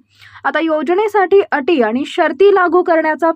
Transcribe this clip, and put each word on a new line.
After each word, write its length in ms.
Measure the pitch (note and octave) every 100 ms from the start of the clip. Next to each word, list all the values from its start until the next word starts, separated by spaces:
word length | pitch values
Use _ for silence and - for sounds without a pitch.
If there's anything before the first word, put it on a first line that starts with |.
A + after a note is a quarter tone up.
| _ _ - -
आता 160 | - D4+
योजनेसाठी 840 | D#4+ D#4 D#4 F4+ G#4+ G#4+ F4+ G4 -
अटी 300 | C#4+ B3+ E4
आणि 220 | A3 A#3 D4
शर्ती 500 | - D#4 D#4+ G4 G4
लागू 280 | F4+ F4
करण्याचा 480 | F4+ D#4+ D#4 D4+ E4